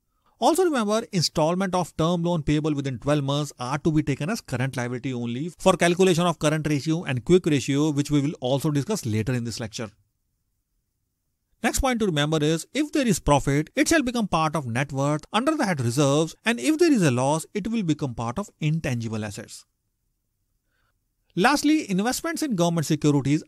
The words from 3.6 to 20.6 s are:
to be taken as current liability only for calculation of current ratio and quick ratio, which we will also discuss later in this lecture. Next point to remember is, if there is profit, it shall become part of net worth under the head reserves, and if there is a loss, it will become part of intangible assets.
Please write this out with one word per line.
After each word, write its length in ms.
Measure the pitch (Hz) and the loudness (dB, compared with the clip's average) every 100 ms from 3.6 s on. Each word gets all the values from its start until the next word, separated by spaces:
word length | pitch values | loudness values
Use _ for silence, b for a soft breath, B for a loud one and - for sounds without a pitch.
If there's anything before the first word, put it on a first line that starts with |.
| 123 147 | -4 -2
to 120 | 170 | 0
be 140 | 156 | 2
taken 260 | 151 135 147 | 0 -2 -4
as 120 | 233 | -6
current 340 | - 120 131 127 | -4 -4 -2 -4
liability 380 | 120 123 135 | -4 -6 -6
only 360 | 123 120 120 170 - | -6 -4 -6 -8 -4
for 200 | 190 175 | -2 0
calculation 480 | 175 175 185 160 175 | 0 2 2 2 0
of 140 | 156 | 0
current 280 | 151 156 151 | 0 0 -2
ratio 380 | 147 160 160 156 | -2 -2 -4 -2
and 180 | 127 | -4
quick 220 | - 180 175 | 2 2 4
ratio, 440 | 139 139 139 156 | 0 0 0 0
which 200 | 143 139 | 0 0
we 80 | 147 | 0
will 140 | 139 - | 0 -2
also 280 | 123 135 156 | -2 0 0
discuss 360 | 143 135 220 117 | -2 -2 -4 -2
later 280 | 107 107 | -2 0
in 120 | 127 117 | -2 -4
this 160 | - | -8
lecture. 280 | 110 - 110 _ _ _ _ _ _ _ _ _ _ _ _ _ _ _ _ _ | -10 -10 -12 _ _ _ _ _ _ _ _ _ _ _ _ _ _ _ _ _
Next 160 | 240 294 | -4 0
point 200 | 262 240 | 0 0
to 40 | 214 | 0
remember 380 | 147 151 160 | 0 0 2
is, 240 | 147 165 - | 2 0 -4
if 180 | 254 302 | -4 -2
there 160 | 311 240 | 0 2
is 120 | 165 | 2
profit, 520 | - 143 143 139 156 254 | 4 2 4 0 0 0
it 120 | 311 | 2
shall 160 | 320 | 2
become 240 | 247 240 208 | 2 -2 0
part 280 | 165 156 160 | 2 0 -2
of 120 | 123 | -2
net 240 | 117 143 | -4 -2
worth 340 | 135 143 151 - | -2 0 -2 -2
under 220 | 208 269 311 | -2 0 0
the 100 | 220 | 0
head 160 | 151 | 0
reserves, 540 | 120 123 139 147 160 - 220 | 0 2 4 4 0 -2 -2
and 140 | 240 | 0
if 180 | 254 311 | 0 2
there 140 | 349 | 4
is 100 | 254 | 4
a 80 | 156 | 4
loss, 380 | 120 135 160 - 208 | 2 0 0 -4 -6
it 140 | 214 | -4
will 120 | 233 | -2
become 320 | 170 147 143 | -2 -2 -4
part 240 | 113 117 127 | -4 -6 -6
of 140 | 202 - | -8 -4
intangible 640 | 151 160 151 120 113 110 107 | -2 -2 -2 -4 -4 -6 -6
assets. 400 | 110 98 - _ _ _ _ _ _ _ _ _ _ | -10 -14 -18 _ _ _ _ _ _ _ _ _ _